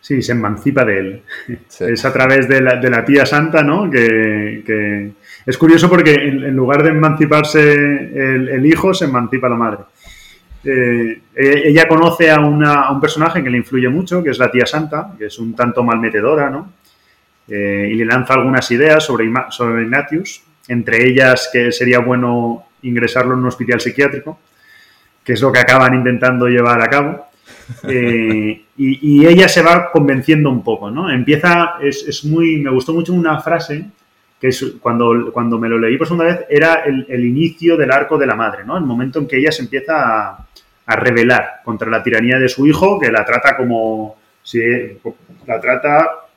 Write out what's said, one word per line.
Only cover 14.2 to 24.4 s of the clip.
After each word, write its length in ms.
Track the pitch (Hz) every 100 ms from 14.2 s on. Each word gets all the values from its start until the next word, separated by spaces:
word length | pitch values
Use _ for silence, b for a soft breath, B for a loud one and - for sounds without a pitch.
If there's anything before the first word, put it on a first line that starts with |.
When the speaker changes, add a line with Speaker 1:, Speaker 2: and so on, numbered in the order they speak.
Speaker 1:
que 80 | 160
es 80 | 117
la 140 | 123
tía 140 | 123 117
santa, 480 | 151 156 151 202 -
que 80 | 107
es 120 | -
un 180 | 113 113
tanto 260 | 120 113
malmetedora, 680 | 120 113 113 107 113 151 139
¿no? 240 | 139 190 _ _ _ _ _ _ _ _
Eh, 420 | 104 101 101 101
y 60 | 110
le 80 |
lanza 300 | 113 123 123
algunas 360 | 131 123 131 123
ideas 340 | 120 147 156
sobre 200 | 151 120
Ima-, 260 | 113 123 -
sobre 320 | - 120 113
Ignatius, 600 | 113 135 - 156 190 - _ _ _
entre 400 | 123 110 113 127
ellas 420 | 127 131 127 -
que 200 | 123 120
sería 260 | 120 123 123
bueno 680 | 123 123 123 120 117 117 _ _
ingresarlo 520 | 127 120 117 127 127
en 60 | 127
un 60 | 127
hospital 340 | 120 117 120
psiquiátrico, 580 | 120 135 139 139 151 -